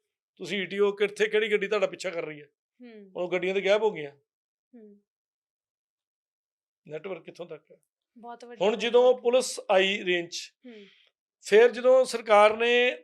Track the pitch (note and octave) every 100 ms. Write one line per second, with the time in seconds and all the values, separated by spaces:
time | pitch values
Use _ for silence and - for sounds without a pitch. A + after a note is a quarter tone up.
0 | _ _ _ - E3+ G3+ F3+ G3 G3+ G3+
1 | G3+ G3 G#3+ G#3 G#3+ G#3 F#3+ G#3+ F#3+ E3
2 | F#3 E3 D#3 D3 C#3+ _ _ _ A#3+ A3
3 | G3 F3+ F3+ F3+ F3+ F#3+ F#3+ G#3 G#3+ E3
4 | C#3+ - _ _ _ _ _ A#3+ G#3+ G3+
5 | G#3 _ _ _ _ _ _ _ _ _
6 | _ _ _ _ _ _ _ _ D#3 D3+
7 | F#3+ E3+ D#3+ - F3 D3+ _ D3 _ _
8 | _ A#3+ A#3 A#3 A#3+ A#3+ F#3+ A3 A3+ A#3+
9 | B3+ A#3+ A#3+ B3+ B3 - - F#3+ F#3+ G#3
10 | F#3 F3 E3+ - - _ B3 A3 G3 _
11 | _ _ _ _ - G#3 A#3+ A3 B3 C4
12 | B3+ A#3 A#3 G#3 G#3+ A3 A#3 A#3+ B3 -